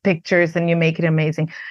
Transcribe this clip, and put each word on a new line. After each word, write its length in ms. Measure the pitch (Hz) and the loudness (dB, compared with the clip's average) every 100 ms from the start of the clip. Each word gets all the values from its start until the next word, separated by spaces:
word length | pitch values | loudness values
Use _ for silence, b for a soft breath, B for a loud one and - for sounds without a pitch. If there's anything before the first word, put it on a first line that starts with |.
pictures 540 | 196 165 - 180 170 170 | -2 -2 0 2 2 0
and 140 | 170 | 0
you 40 | |
make 240 | 165 160 160 | 2 0 0
it 60 | |
amazing. 480 | 165 160 156 160 160 B B | 0 2 0 -2 -4 B B